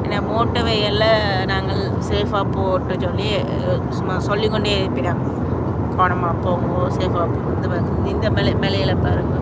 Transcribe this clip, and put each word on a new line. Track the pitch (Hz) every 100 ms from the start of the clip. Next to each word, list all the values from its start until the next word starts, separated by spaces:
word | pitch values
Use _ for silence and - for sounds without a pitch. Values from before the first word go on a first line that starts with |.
ஏன்னா | - 208 202
மோட்டர் | 220 233 240 233
வேல | 214 208 208 220 220 208 196 190
நாங்கள் | 196 196 190 196 196 -
சேஃபாக | 208 208 202 196
போட்டு | 190 196 185 180 180
சொல்லி, | 180 185 208 202
அஹ், | - 170 180 180 -
சும்மா | - - 185
சொல்லிக்கொண்டே | - 202 214 214 208 202 190
இருப்பினோம். | - 175 170 - - - - - - - -
"கவனமா | 185 175 175 165
போங்க, | 185 175 185 180 175 -
சேஃபாக | 185
போங்க." | 175 170 - - -
இந்த | -
மாதிரி | 175 - - -
இந்த | - 214
மலை, | - -
மலையில | - 196 196 285 -
பாருங்க | - - - -